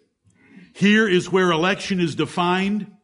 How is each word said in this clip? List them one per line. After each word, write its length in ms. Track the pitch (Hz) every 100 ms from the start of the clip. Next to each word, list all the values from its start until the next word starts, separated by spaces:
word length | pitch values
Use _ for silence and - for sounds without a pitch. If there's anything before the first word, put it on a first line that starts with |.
| _ _ _ _ _ - -
Here 340 | - 196 214 220
is 240 | 180 175
where 200 | 190 185
election 480 | 160 180 202 - 185
is 160 | 170 117
defined 800 | 147 - 175 185 196 208 - -